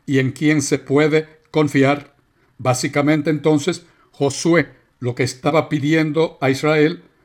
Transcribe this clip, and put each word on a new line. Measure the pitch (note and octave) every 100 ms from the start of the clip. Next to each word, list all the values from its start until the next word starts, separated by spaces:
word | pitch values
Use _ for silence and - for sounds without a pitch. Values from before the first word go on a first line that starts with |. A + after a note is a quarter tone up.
| -
y | C3+
en | C3
quien | - D3+ D#3
se | C#3 C#3
puede | - C#3 D3+ D#3 D#3 - _
confiar. | D#3 D3 C#3 C3+ C#3+ - _ _ _ _ -
Básicamente, | B2+ B2 D3+ D3 C#3+ D#3 D#3+
entonces, | D3+ D#3 D3+ F3+ E3+ - _ _
Josué | - C#3 - E3 E3+ C#3 - _ _
lo | B2 A#2+
que |
estaba | B2 - D3 D#3+ -
pidiendo | D3+ C#3+ D#3+ D#3 D3+ E3+ -
a | C3+
Israel | C3+ D3+ D#3 D3+ F3 - _